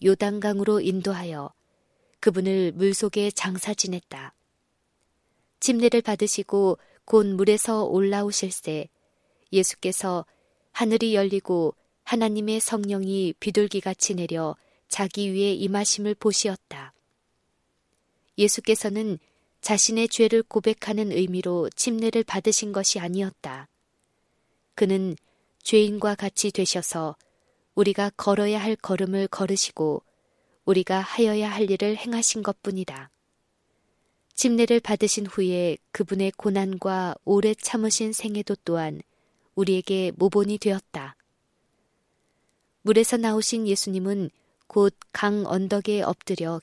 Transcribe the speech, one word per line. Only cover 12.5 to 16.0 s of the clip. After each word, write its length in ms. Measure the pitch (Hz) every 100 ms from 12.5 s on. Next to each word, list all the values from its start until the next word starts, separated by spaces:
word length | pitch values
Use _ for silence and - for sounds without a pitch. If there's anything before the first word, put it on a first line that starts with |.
| 220
성령이 760 | - 220 202 196 190 196 180 -
비둘기같이 760 | 214 208 208 196 190 190 - 180
내려 400 | 170 165 156 - _ _ -
자기 460 | - 190 208 202
위에 200 | 190 202
임하심을 640 | - 196 202 208 -